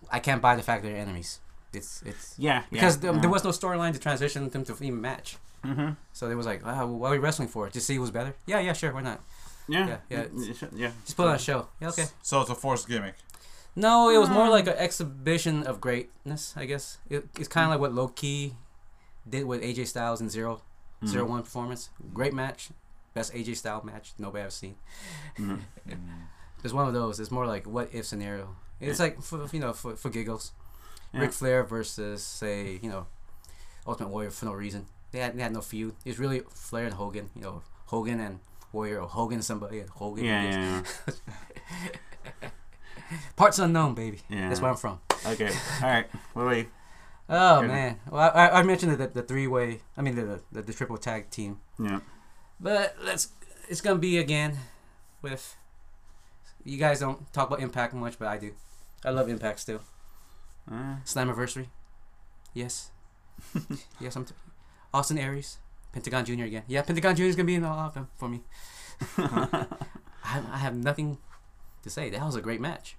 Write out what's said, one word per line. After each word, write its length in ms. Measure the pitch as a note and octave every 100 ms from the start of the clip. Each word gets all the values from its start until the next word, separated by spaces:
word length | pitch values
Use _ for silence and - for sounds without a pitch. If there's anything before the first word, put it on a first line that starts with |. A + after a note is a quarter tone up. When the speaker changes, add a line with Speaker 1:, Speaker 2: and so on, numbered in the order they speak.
| -
Speaker 1:
I 80 | B2
can't 220 | D3 C3
buy 160 | B2 A#2
the 60 |
fact 200 | A2+ A2+
they're 140 | G#2 G#2
enemies. 420 | G2+ F2+ F2 - - - -
It's, 320 | G2+ - - -
it's 300 | - - -
Speaker 2:
Yeah, 260 | D3 B2+ -
Speaker 1:
because 260 | A2+ F#3 D3
Speaker 2:
yeah, 40 |
Speaker 1:
there, 120 | F3
Speaker 2:
yeah. 80 | D#3
Speaker 1:
there 80 | E3+
was 140 | F#3+ F#3+
no 60 |
storyline 420 | E3 F#3+ F3 E3+
to 60 | C#3+
transition 500 | D3+ C3 D3 C#3+ C#3
them 160 | C3+ B2+
to 80 | A2
even 160 | C#3 A#2+
match. 380 | A#2+ C3 - - - -
Speaker 2:
Mm-hmm. 280 | C3 C3+ D3 D3 -
Speaker 1:
So 160 | - A#2+
they 80 | A#2+
was 100 | A#2
like, 160 | G2 A2+
"Ah, 200 | C3 A#2+
what 220 | A#2+ B2+
are 40 |
we 80 | C#3+
wrestling 280 | D3 D#3 B2
for? 220 | A2+ G2+
Just 180 | A#2+ -
see 80 | C3+
who's 160 | B2
better?" 240 | A2+ C3 - -
Yeah, 140 | G3+
yeah, 140 | F3+
sure, 200 | D#3+ D#3
why 80 | C3
not? 200 | B2+ G#2+ - - - - -
Speaker 2:
Yeah. 200 | D#3+ F#3
Speaker 1:
Yeah, 100 | G#2 -
yeah, 140 | A#2+ A2+
Speaker 2:
Mm, 240 | - G#2+
Speaker 1:
it's 120 | A#2
Speaker 2:
it's, 120 | - G#2
yeah. 160 | A#2+ A#2 -
Speaker 1:
just 100 | -
put 100 | E3+
on 80 | C#3
a 40 |
show. 300 | - C3 - -
Yeah, 80 | D#3+
okay. 180 | E3+ D#3 -
Speaker 3:
So 200 | - C#3
it's 80 | B2
a 60 | A#2+
forced 320 | C3+ A#2+ -
gimmick. 280 | A#2 G2 - - - - - - -
Speaker 1:
No, 320 | A3 A#3 A#3
it 80 | A3+
was 100 | F#3
more 180 | G3+ A3+
Speaker 2:
Uh. 100 | A3
Speaker 1:
like 100 | F3+
an 80 | -
exhibition 840 | D3+ - D#3 C3+ C#3 E3 E3 D3+ C3+
of 140 | G#2+
greatness, 760 | B2+ A#2+ - - C#3 D#3 - D3
I 80 | C3
guess. 320 | C#3+ - - -
It, 160 | C#3+ - -
it's 80 | D3
kinda 200 | E3 D#3+
Speaker 2:
Mm. 40 |
Speaker 1:
like 80 | D3+
what 140 | C#3
Low 160 | A#2+ B2+
Ki 460 | - C#3+ C#3+ C#3+ A#2+ - - - - - - A2+
did 180 | C3 C3+
with 180 | A#2+
A 80 | A#2
J 120 | B2 A#2
Styles 340 | B2 A#2 A#2
in 80 | A2+
Zero, 260 | G#2+ A2+ A2
Speaker 2:
Mm-hmm. 500 | - - - - G#2+
Speaker 1:
Zero 180 | G2+ A#2
One 160 | A#2+
performance. 460 | A2+ B2 B2 B2 - - G2+
Great 200 | F2+ C#3
match. 360 | C3+ C3 - - - - - - A2+
Best 180 | A2+
A 80 | A#2+
J 120 | A2+ A2+
Style 260 | A2 G#2+
match 300 | G#2+ G#2+ - -
nobody 220 | G2+ G2+
ever 80 | G2
seen. 240 | - F#2+ G2+ - - G3 D#3 D#2 -
Speaker 2:
Mm-hmm. 160 | G2+ G2 F#2 - -
Speaker 3:
Mm. 380 | F2+ F2 E2+ E2 - - -
Speaker 1:
It's 100 | A#2
one 140 | C3 C#3
of 60 |
those. 260 | A#2+ A#2 G#2
It's 100 | G#2+
more 160 | B2+ A#2+
like 180 | G2+ G#2
what 240 | A#2 A#2
if 120 | A2+ G#2+
scenario. 500 | G#2 G2+ G2+ G2 F#2+ - -
It's 200 | C#3 C#3+
Speaker 2:
Yeah. 60 | E3
Speaker 1:
like 160 | C#3+
for, 240 | - D#3+ C#3+
you 80 | D#3+
know, 140 | B2+
for, 220 | A2 B2 A2
for 140 | C#3+
giggles. 400 | A2+ A2 A2+ - - - - - - -
Speaker 2:
Yeah. 80 | B2+
Speaker 1:
Ric 100 | C#3
Flair 320 | - C3 B2+
versus, 600 | A2 A2+ A2 - G#2 G2+
say, 560 | - - G#2+ G2+ G2 F#2
you 80 | A2
know, 160 | G2 F#2 - - - - - - - -
Ultimate 240 | A#2 G2+
Warrior 220 | G#2 G#2
for 140 | F#2+ A2+
no 80 |
reason. 340 | G2 G2+ G2+ G2+ - -
They 80 | B2+
had, 180 | A#2+ A#2+
they 60 |
had 100 | A#2+
no 80 | A2
feud. 320 | - G#2+ A2 - C3
It's 120 | A2+
really 240 | C3+ C3 -
Flair 360 | - - A#2 A#2
and 100 | F#2
Hogan. 340 | G2+ G2+ G2 A#2
You 60 |
know, 180 | G2 D#2+ - - -
Hogan 340 | A2+ A2 A#2
and 200 | G#2 F#2 - - -
Warrior, 300 | G#2+ G#2+ G#2
or 60 | F2+
Hogan 280 | A2 A2+ A#2
and 100 | A2
somebody, 340 | A2 G2+ G#2+
and 80 | F#2+
Hogan 340 | - G2+ G#2+ A#2
Speaker 2:
Yeah, 160 | G#2
Speaker 1:
and 120 | G2+ F#2+ F#2 F#2 F#2
Speaker 2:
yeah, 40 | - -
Speaker 1:
this. 160 | -
<laughs> 1300 | - - - - - F3 F3+ - - - - - - - - - - - - E3 C#3+ -
Parts 240 | G#3 G3+
unknown, 340 | F3 E3 D3+
baby. 260 | A#2 A2+ G#2 -
Speaker 2:
Yeah. 200 | G2+ F#2
Speaker 1:
That's 120 | F#2
where 100 | C3
I'm 60 | B2
from. 220 | A2 F#2 - - -
Speaker 2:
Okay. 260 | - G#2 B2+ - C#3+
All 60 | C3
right. 180 | A#2+ A2+ - -
What 100 | A#2
about 140 | B2 A#2+
you? 80 | A2+ - - - - - -
Speaker 1:
Oh 320 | E3 F#3 D3+
Speaker 2:
Good. 60 | A#2+
Speaker 1:
man. 320 | C3+ C3 A2+ -
Well, 220 | D3 D#3+
I, 140 | D#3+ F3
I, 120 | F3+
I 40 |
mentioned 340 | F#3 F3+ F3+ C#3+
the, 100 | C3
the 140 | B2
three 260 | A#2+ C3+ C3+
way. 320 | B2+ A#2 A2+ - -
I 60 |
mean 140 | C#3 A#2+
the, 260 | A2 F#2+ -
the, 100 | A2
the 100 | G#2+
triple 240 | A2 - A2
tag 320 | - A2 G#2
team. 300 | - G2+ G#2 - -
Speaker 2:
Yeah. 200 | G#2+ G2 - - - - - -
Speaker 1:
But 360 | F3 G#3 G3 -
let's. 260 | F#3+ F#3 - - - - -
It's 120 | E3+
gonna 180 | G#3 F#3
be 180 | F3+ F3
again 400 | D3 D3+ D3+ C#3 C3 - - - - -
with. 340 | C#3+ C3+ - - - - - - - - - - - - C#3
You 120 | C#3
guys 220 | D3+ C3+
don't 320 | C3+ C3 -
talk 140 | C#3 C3
about 120 | C#3+
Impact 340 | B2+ B2+ A#2+
much, 240 | B2+ A#2 A#2
but 100 | A2
I 100 | G#2
do. 160 | G#2 - - - - - C3
I 40 |
love 180 | C3 B2
Impact 300 | A2+ A2 G#2
still. 220 | - A2 - - - - - - - - -
Speaker 2:
Uh. 260 | A2 C3+ C#3 C3
Speaker 1:
Slammiversary. 640 | C3+ B2+ A2+ B2 C3 B2+ - - - - - - - -
Yes. 380 | B2 B2 - - - - - - - -
Speaker 2:
<laughs> 160 | - - C#3+ - -
Speaker 1:
Yes, 160 | B2+ B2+
I'm. 100 | B2+
T-, 80 | - - - - - -
Austin 240 | C3+ C#3 D3+
Aries, 400 | C3+ C#3 C3+ - - - -
Pentagon 320 | C3 B2 B2+ A#2
Junior 200 | A#2+ A2+
again. 180 | A2 A2+
Yeah, 140 | C3+
Pentagon 320 | D3 E3 F#3 E3+
Junior 140 | F#3
is 60 | F3
gonna 120 | F3
be 80 | F3+
in 60 |
the 40 | E3
Hall 200 | D#3 D#3
of 60 |
Fame 140 | C#3 C3 -
for 140 | B2
me. 120 | A#2+ - - - -
Speaker 2:
<laughs> 400 | - - - -
Speaker 1:
I, 500 | D3 - C3 - - - - - - - - C3+ A2
I 60 | C3+
have 180 | C3+ A#2+
nothing 420 | B2+ D3 D3+ C#3 - - - - - -
to 60 | -
say. 200 | - C3+
That 140 | G2+ D3+
was 100 | B2
a 60 |
great 200 | G#2+ A2+
match. 340 | C#3+ D#3+ -